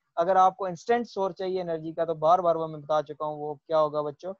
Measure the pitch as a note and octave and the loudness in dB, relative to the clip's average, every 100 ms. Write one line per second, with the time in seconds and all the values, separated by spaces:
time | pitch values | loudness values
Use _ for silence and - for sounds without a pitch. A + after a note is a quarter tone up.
0 | _ - F3 F#3+ F#3 F#3 F#3+ E3+ - A#3+ | _ -2 2 6 4 4 -8 -6 0 0
1 | A#3 G3+ F#3+ E3+ F#3+ F#3 F3 D#3+ D#3+ D#3+ | -2 -4 -4 -4 -4 -4 -4 -6 -6 -4
2 | E3 D#3+ D#3 F#3 E3+ D#3+ D#3+ D#3 D3 D3+ | -4 0 4 4 4 0 -2 -8 -2 -2
3 | D3 D3 D3+ D3+ D3+ D3 - D#3 D3+ D3+ | -2 -6 -8 -6 -10 -10 -2 0 0 -2
4 | D3 C#3+ F3+ | -6 -8 -12